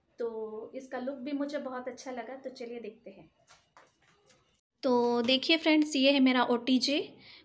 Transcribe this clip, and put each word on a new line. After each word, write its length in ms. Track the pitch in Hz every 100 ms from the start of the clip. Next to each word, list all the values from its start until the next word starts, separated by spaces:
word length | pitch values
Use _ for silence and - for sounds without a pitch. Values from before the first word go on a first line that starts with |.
| _ -
तो 540 | 233 220 220 220 -
इसका 240 | 254 - 262
लुक 160 | 247
भी 180 | 277 247
मुझे 260 | 277 285 294
बहुत 300 | 254 254 254
अच्छा 220 | 247 269
लगा। 260 | 247 220 269
तो 140 | 262
चलिए 300 | 247 233 240
देखते 300 | 220 214 -
हैं। 200 | 190 165 _ _ - _ _ - _ _ _ _ _ _ _ _ _
तो 400 | 269 247 240 240
देखिए 340 | 233 262 269 330
फ्रेंड्स, 400 | 330 311 302 285
ये 160 | 269
है 80 | 285
मेरा 240 | 262 254
ओटीजी, 560 | 240 240 240 254 240 294 427 - - -